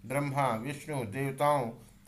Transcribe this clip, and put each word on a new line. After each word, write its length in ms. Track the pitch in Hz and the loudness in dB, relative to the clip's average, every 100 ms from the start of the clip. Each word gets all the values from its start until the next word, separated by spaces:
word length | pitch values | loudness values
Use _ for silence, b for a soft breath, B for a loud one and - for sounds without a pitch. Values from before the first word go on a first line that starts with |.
| 113 | -4
ब्रह्मा, 500 | 139 143 135 131 110 | -2 0 2 2 2
विष्णु, 500 | 131 143 156 143 107 | -4 -8 -6 -4 -4
देवताओं 640 | 131 139 139 147 147 117 - B B | -2 -2 2 4 4 2 -6 B B